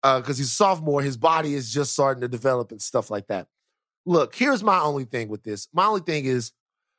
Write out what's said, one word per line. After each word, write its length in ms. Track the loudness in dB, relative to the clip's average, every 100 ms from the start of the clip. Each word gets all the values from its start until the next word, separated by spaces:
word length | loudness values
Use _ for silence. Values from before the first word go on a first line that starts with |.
uh, 180 | 2 2
'cause 180 | 0 -2
he's 100 | -2
a 40 |
sophomore. 480 | 2 2 2 0 0
His 140 | 0 2
body 380 | 2 4 0
is 180 | -4 -4
just 200 | -4 -2
starting 280 | 0 0 0
to 80 | -4
develop 420 | -2 0 0 -2
and 120 | -8
stuff 280 | -4 -2 -2
like 160 | -8 -4
that. 200 | -6 -6 _ _ _ _ _
Look, 300 | 0 2 2
here's 280 | 0 0 2
my 180 | 2 2
only 240 | 2 -2
thing 240 | -4 -6 -6
with 140 | -8
this. 260 | -8 -10 -4
My 140 | 0 2
only 140 | 0
thing 220 | -2 -2 0
is, 260 | -2 -4 -12 _ _ _